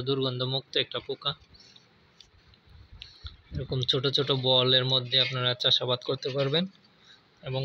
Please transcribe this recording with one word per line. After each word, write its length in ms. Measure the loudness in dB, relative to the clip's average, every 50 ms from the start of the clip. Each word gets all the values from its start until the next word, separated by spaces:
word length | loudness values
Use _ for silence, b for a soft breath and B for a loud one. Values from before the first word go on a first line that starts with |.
দুর্গন্ধমুক্ত 680 | 0 0 0 0 0 -2 -2 -4 -4 -4 -4 -6 -6 _ -2
একটা 220 | -2 -2 -2 -6 -8
পোকা। 300 | -8 -8 -10 -6 -6 -6 -8 -8 -12 _ B B B B B B _ _ _ _ _ _ _ -20 -20 _ _ _ _ _ -20 _ _ -20 -20 -20 -20 -20 -20 -20 -20 -20 -20 -20 -20 -20 -20 -20 -16 -12
এরকম 280 | -10 -8 -6 -4 -2 0
ছোট 220 | 2 2 2 2 2 2
ছোট 200 | 2 2 2 0 0 0
বলের 420 | 2 4 4 4 6 4 4 4 2
মধ্যে 320 | 2 0 0 0 0 0 0
আপনারা 300 | 0 0 0 -2 0 -2 0
চাষাবাদ 460 | 0 2 2 2 2 2 0 -2 -2
করতে 260 | -2 -4 -4 -4 -4 -4
পারবেন 340 | -2 0 0 0 0 0 0 -2 -6 _ _ _ _ B B B B B _ _ _ _
এবং 200 | -8 -6 -4 -4